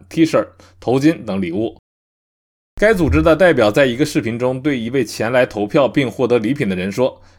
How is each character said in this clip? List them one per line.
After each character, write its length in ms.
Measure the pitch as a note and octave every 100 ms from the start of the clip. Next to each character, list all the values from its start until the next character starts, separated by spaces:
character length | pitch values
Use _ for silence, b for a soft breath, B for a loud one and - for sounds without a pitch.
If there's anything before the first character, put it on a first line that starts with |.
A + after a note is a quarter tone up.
| -
T 180 | E3 D#3+
恤、 200 | A#2+ - _ b b
头 180 | A2+ C3
巾 260 | D3+ E3
等 160 | A2 F#2+
礼 120 | F2+
物。 260 | F#2 A2+ - _ _ _ _ _ _ _ _ _ -
该 120 | G#3
组 160 | G3 C#3+
织 140 | D3+
的 120 | D#3+
代 180 | D#3 F#3
表 180 | C3+ G#2+
在 160 | B2 C3+
一 100 | A#2+
个 80 |
视 160 | D3 -
频 180 | A2+ A#2
中 220 | B2+ C3
对 180 | D3 B2+
一 120 | A2+
位 140 | C3+
前 280 | A2+ - A2+
来 140 | B2+ B2
投 200 | G#2 G#2
票 220 | D#3 B2
并 220 | C#3+ B2
获 160 | A#2 A#2+
得 120 | A#2+
礼 160 | G#2+
品 140 | C#3 A2
的 80 | F2+
人 160 | F#2+
说 280 | G2+ B2+ - b